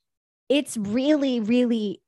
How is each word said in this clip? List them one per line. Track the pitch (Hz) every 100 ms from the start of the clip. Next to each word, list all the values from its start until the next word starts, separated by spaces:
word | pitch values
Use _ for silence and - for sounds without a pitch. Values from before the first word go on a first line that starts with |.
| _ _ _ _ -
it's | 277 - 233
really, | 202 233 277 302 277 240
really | 208 247 240 233 208 -